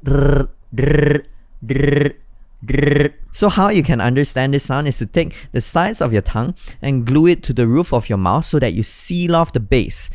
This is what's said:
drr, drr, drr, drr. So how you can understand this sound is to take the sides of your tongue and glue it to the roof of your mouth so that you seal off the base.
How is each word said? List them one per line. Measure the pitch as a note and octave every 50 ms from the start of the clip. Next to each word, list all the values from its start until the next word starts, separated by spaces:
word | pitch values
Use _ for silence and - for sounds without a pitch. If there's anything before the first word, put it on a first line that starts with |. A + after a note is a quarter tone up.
| -
drr, | C3+ C#3 C#3 C#3+ C#3+ C#3 C#3 C3 - - - - - -
drr, | A2+ B2+ C#3 D#3 D3 D3 D3 D3 D3 - - - - - - - - -
drr, | A2+ C3+ D3 C3+ C#3 D3 C#3+ C#3+ C#3+ - - - - - - - - - - -
drr. | G#2+ C#3 C3+ C#3 D3+ D3 C#3+ C#3 C#3+ - - - -
So | - - - G#3
how | F3 G#3 F#3+ G3+
you | A3 F#3+ D3
can | D3+ D#3 A#2+
understand | F#2+ A#2+ B2 C3+ C#3+ C#3 - C3 C3 C3+ C#3
this | C#3+ C#3
sound | - C3 C3+ D3
is | D3 C3 -
to | A#2
take | G2+ - F3 E3 D#3+ - - - -
the | - A#2+
sides | A2+ - - E3+ E3+ G3 A3+ -
of | - C3 A2
your | G#2
tongue | F#2+ - - G#2+ A#2 D3 F3+ - - - - -
and | - C#3 C#3 C3 A#2
glue | A2+ C3 D3 D#3
it | F3 F3 - -
to | - B2+
the | A2+ B2
roof | A2+ A#2 D3 F3 - -
of | A#2+ A2
your | - A2
mouth | G2+ F#2+ F2+ F#2+ C#3+ E3
so | - - D3+
that | C3 A#2 E2
you | G2 A2+
seal | - - - - - E3+ F3 F3 F3 E3+
off | E3 E3 - -
the | -
base. | A2 G2 - B2+ G#2 - - - - -